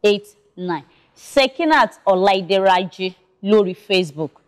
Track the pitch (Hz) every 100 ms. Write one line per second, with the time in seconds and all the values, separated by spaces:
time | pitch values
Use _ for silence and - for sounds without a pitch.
0 | 208 202 202 _ _ - 180 160 135 _
1 | _ _ - - 262 - 330 311 233 -
2 | - 185 190 196 170 196 190 185 190 -
3 | 185 185 _ _ 196 214 190 185 _ 190
4 | 175 143 151 _